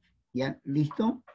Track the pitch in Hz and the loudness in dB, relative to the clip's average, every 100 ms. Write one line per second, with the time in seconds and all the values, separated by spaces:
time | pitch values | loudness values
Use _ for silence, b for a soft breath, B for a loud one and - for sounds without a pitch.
0 | _ _ _ 123 135 151 - 143 151 - | _ _ _ -2 -2 -4 -2 0 2 2
1 | 226 247 - | 0 -2 -8